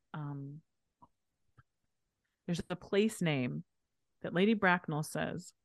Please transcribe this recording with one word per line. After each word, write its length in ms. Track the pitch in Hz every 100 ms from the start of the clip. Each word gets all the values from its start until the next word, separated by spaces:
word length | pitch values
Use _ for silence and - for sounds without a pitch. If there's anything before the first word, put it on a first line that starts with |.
| _
um, 460 | 156 143 143 139 151 - _ _ _ - _ _ _ _ - - _ _ _ _ _ _ _ -
there's 140 | 170 -
a 60 | 175
place 460 | - 202 220 -
name 420 | 170 143 127 147 - _ _ _ _ _
that 100 | 170
Lady 220 | 170 202 214
Bracknell 480 | 185 180 - 151
says 500 | 156 - 160 - - -